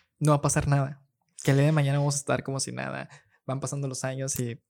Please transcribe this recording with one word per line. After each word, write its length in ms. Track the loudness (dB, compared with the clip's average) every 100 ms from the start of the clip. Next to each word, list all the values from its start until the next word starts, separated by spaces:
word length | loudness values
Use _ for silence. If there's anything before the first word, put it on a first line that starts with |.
| _ -2
no 120 | 2
va 60 | 4
a 40 |
pasar 260 | 4 2 2
nada, 360 | 2 0 -6 _ _ _ -4
que 80 | 2
el 60 | 4
día 80 | 6
de 60 |
mañana 260 | 4 2 2
vamos 160 | 0 -2
a 40 |
estar 240 | -2 -2
como 160 | -2 -6
si 120 | -6
nada, 380 | -6 -8 -8 -10 -16 _ _ -8
van 120 | -6
pasando 280 | -6 -6 -6
los 160 | -6
años 360 | -6 -6 -6 -4
y 220 | -4 -8 _